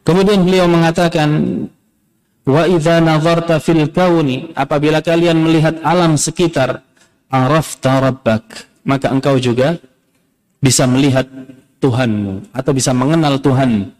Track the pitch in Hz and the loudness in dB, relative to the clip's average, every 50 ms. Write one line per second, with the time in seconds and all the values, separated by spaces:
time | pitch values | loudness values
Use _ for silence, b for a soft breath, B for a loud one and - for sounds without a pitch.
0 | _ - 170 190 196 196 208 196 175 180 185 185 175 175 170 170 165 165 165 - | _ 0 2 2 2 2 2 2 2 2 2 2 2 2 2 2 2 0 0 0
1 | 175 165 165 160 151 151 151 156 147 120 - - - - _ _ _ _ _ _ | -2 0 0 0 0 0 0 -2 -2 -4 -4 -6 -8 -10 _ _ _ _ _ _
2 | _ _ _ _ _ _ _ _ _ 139 131 160 165 160 185 170 147 170 170 170 | _ _ _ _ _ _ _ _ _ 0 0 2 2 2 0 0 0 2 2 2
3 | 165 165 156 151 151 170 170 160 165 - 165 151 - - 170 165 151 143 - 180 | 2 2 0 0 0 0 0 0 0 -2 -2 -2 0 0 0 0 0 -2 0 0
4 | 185 180 170 165 156 135 127 131 - - - - 139 139 160 143 147 151 156 156 | 0 2 2 0 0 -2 -4 -6 -8 -10 -8 -8 -6 -4 -2 -2 0 0 0 0
5 | 151 170 165 170 170 170 165 160 160 160 165 160 156 160 160 - - 147 170 180 | -2 0 0 0 2 2 2 2 2 2 2 2 2 0 -2 -2 -2 0 0 2
6 | 170 165 156 139 - 160 - - 180 165 - 147 131 127 123 - _ _ _ b | 2 2 0 0 -2 -4 -2 -2 -2 -2 0 -2 -2 -2 -4 -8 _ _ _ b
7 | b b b b _ _ - 131 131 131 151 160 147 - - _ - 131 131 135 | b b b b _ _ 0 0 2 2 2 0 0 -4 -12 _ -2 0 2 2
8 | 135 131 131 - _ 117 110 107 - _ - - - _ _ _ _ 131 139 135 | 2 0 -2 -2 _ -2 -2 -2 -4 _ -20 -20 -20 _ _ _ _ -4 -4 -2
9 | - 123 120 135 - 147 135 131 123 127 113 123 127 151 170 165 - _ _ _ | -2 -2 -2 0 0 2 0 2 0 0 0 0 0 0 -2 -4 -10 _ _ _
10 | _ _ _ _ _ _ _ _ _ _ _ _ - 131 120 - 143 127 127 131 | _ _ _ _ _ _ _ _ _ _ _ _ 0 0 2 2 2 2 2 2
11 | 143 143 131 135 127 - - - - - - - _ _ _ _ - 135 113 127 | 2 2 2 0 -2 -4 -10 -20 -20 -20 -20 -20 _ _ _ _ -2 0 0 0
12 | 131 117 107 104 104 98 95 104 - - - - 135 156 139 131 - 143 127 123 | -2 -2 -2 -2 -4 -6 -8 -10 -12 -12 -12 -6 -4 -2 -2 0 0 0 0 0
13 | 131 143 160 165 160 147 139 135 - 143 131 131 135 127 113 104 95 - - | 0 0 0 2 2 0 0 0 0 0 2 2 2 2 0 -2 -2 -6 -12